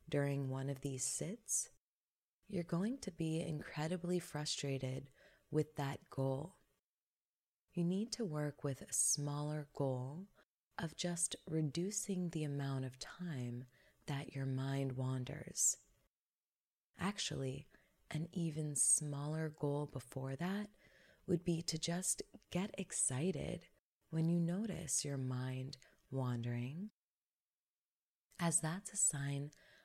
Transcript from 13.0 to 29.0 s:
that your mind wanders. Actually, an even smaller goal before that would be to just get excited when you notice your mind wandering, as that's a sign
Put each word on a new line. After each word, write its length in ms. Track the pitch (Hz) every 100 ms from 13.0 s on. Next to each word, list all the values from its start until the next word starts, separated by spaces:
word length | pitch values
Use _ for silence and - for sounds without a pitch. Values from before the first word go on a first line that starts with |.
| - - 175 139 123 120 131 _ - _ -
that 280 | 139 143
your 100 | 139
mind 480 | 135 131 135 139 135
wanders. 840 | 127 127 131 127 - - - - - _ _ _ _ _ _ _ _ _ _ _ -
Actually, 680 | 185 208 - 143 135 139 151 - _ _ _
an 180 | 151 170
even 460 | 180 165 151 151 143
smaller 720 | - - 151 143 147 160 156
goal 380 | 151 143 143 147
before 500 | 135 - - 135 135
that 320 | 175 202 208 - - - - - -
would 180 | 175
be 180 | 175 165
to 160 | - 160
just 440 | - 170 185 - - - _
get 240 | 175 202 -
excited 880 | 185 - - 127 170 151 - 170 - _ _ _ _
when 180 | 160 160
you 100 | 170
notice 680 | 170 180 220 156 147 - 147
your 100 | 139
mind 640 | 131 127 127 131 131 135 - _ _
wandering, 800 | 135 127 120 120 120 123 156 208 _ _ _ _ _ _ _ _ _ _ _ _ _ _ -
as 220 | 170 160
that's 320 | 156 180 -
a 40 |
sign 540 | 196